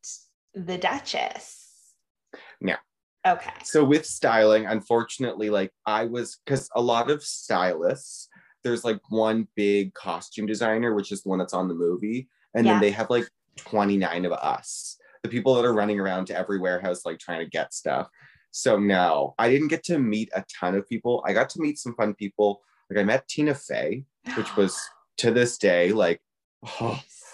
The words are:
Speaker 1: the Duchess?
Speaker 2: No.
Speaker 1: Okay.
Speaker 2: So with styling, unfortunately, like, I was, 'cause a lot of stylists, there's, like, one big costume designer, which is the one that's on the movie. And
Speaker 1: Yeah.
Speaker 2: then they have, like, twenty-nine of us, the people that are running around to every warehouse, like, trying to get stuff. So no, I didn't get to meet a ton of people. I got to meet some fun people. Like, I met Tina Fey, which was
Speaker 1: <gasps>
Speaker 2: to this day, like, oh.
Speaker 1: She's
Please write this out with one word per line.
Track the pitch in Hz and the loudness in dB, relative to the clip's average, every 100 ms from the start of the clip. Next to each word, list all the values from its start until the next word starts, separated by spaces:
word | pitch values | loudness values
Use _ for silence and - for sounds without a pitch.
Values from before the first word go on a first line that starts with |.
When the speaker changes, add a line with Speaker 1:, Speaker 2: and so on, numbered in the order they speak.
| - - _ _ _ | -20 -20 _ _ _
Speaker 1:
the | 190 175 180 | -12 -8 -2
Duchess? | 180 - - - - - - - - _ _ _ _ _ _ - - - | -2 -2 -6 -4 -4 -8 -18 -20 -20 _ _ _ _ _ _ -20 -20 -8
Speaker 2:
No. | 92 - _ _ _ _ | -6 -6 _ _ _ _
Speaker 1:
Okay. | 185 175 - - | 0 0 -2 -14
Speaker 2:
So | - 156 | 0 4
with | 139 151 - | 6 4 2
styling, | - 127 113 107 110 104 | -2 2 6 6 6 2
unfortunately, | 110 - 117 110 - 123 92 107 | -4 0 0 0 -6 -6 -4 -2
like, | 104 95 _ 107 | 0 -2 _ -4
I | 107 117 | -2 -2
was, | 120 - - - | -4 -8 -10 -4
'cause | 131 - | -4 -2
a | 120 | -2
lot | 120 117 120 | 2 2 2
of | 147 | -2
stylists, | - - - 95 92 80 - 143 - - - _ _ _ | -4 -10 -2 0 0 0 0 -2 -8 -18 -20 _ _ _
there's, | 120 117 | -4 -2
like, | 117 104 - | -2 -4 -2
one | 110 110 110 104 - | 0 2 0 -2 0
big | 101 101 95 | 2 2 0
costume | - 92 85 - - 104 | -6 -8 -8 -8 -8 -4
designer, | 107 113 110 120 | -2 0 0 0
which | 104 98 | -2 -4
is | 101 | -6
the | 98 | -4
one | 92 | -4
that's | 90 | -2
on | 92 92 | -4 -4
the | |
movie. | 85 85 90 104 123 131 _ _ | -2 -2 -2 -4 -6 -8 _ _
And | 113 117 | 2 4
Speaker 1:
Yeah. | |
Speaker 2:
then | 104 | 4
they | 104 | 2
have, | 104 110 | 0 0
like, | 123 120 _ _ - | 0 -2 _ _ -20
twenty-nine | - 107 101 101 87 87 | -4 0 2 2 0 -2
of | 90 | -2
us, | - 73 - - - - - _ _ | -2 -2 -4 -8 -14 -14 -16 _ _
the | 107 | -6
people | 120 107 | -2 4
that | 127 | 4
are | 120 | 4
running | 110 104 101 | 2 2 0
around | 95 92 92 | -2 -2 -4
to | 90 | -4
every | 92 98 | -4 -2
warehouse, | 92 90 95 90 87 | 0 -2 -2 -4 -6
like, | 82 | -10
trying | - 82 | -8 -8
to | 80 | -6
get | 80 - | -6 -6
stuff. | - 80 65 - _ - _ _ | -6 -4 -4 -4 _ -20 _ _
So | - 127 104 | -4 2 2
no, | 101 95 87 73 71 - | 4 4 4 2 -2 0
I | 117 | 2
didn't | 139 151 | 4 2
get | 165 | -2
to | - 165 | -2 0
meet | 117 107 107 | 0 -2 -4
a | 95 - - | -6 -8 -6
ton | 90 98 | -2 -2
of | - | -4
people. | 113 120 123 - | -4 -2 0 0
I | |
got | 98 135 | 0 0
to | - | -2
meet | 151 147 | -4 -4
some | 123 | -8
fun | 117 104 | -4 -2
people. | 101 101 - 104 101 _ _ - | -2 -6 2 2 0 _ _ -4
Like, | 101 | 0
I | |
met | 98 131 - | 2 0 -2
Tina | - 147 | -2 0
Fey, | 139 - 55 67 123 139 _ - | -2 -4 -4 -2 -4 -8 _ -8
which | 170 104 - | -6 -2 2
was | 95 - - - | 0 0 -12 -16
Speaker 1:
<gasps> | _ - | _ -2
Speaker 2:
to | 117 | 2
this | 120 120 - | 4 4 4
day, | 101 87 87 | 4 6 6
like, | 107 87 85 _ _ _ _ 107 - | 4 4 2 _ _ _ _ -12 -6
oh. | 113 135 | -4 -4
Speaker 1:
She's | - - - | -10 -20 -20